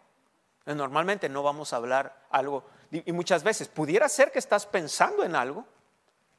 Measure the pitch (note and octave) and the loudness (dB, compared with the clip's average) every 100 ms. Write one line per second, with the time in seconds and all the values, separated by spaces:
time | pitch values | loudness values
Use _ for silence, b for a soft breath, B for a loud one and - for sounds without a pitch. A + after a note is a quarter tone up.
0 | _ _ _ _ _ _ - D3 C3+ D3 | _ _ _ _ _ _ -8 -4 -2 0
1 | F3+ F#3+ D3 C3+ C#3+ D3 D3 B2+ A#2+ C3 | 0 -2 -4 -2 -2 -2 -4 -4 0 0
2 | C3+ - _ C#3 C#3 C#3 B B B D#3+ | -2 -8 _ -2 0 -4 B B B -8
3 | E3+ E3+ E3+ E3+ F3 G#3 C#3 - D3+ F3+ | -4 -4 0 0 2 -2 -4 -4 0 2
4 | C4 - D4 C4 - G#3 - G3 D3+ - | 2 4 4 2 0 0 2 -4 -2 2
5 | - G#4 D#4+ D#3 B2+ E3 C4 _ _ _ | 2 4 0 0 0 -4 -14 _ _ _
6 | _ _ _ | _ _ _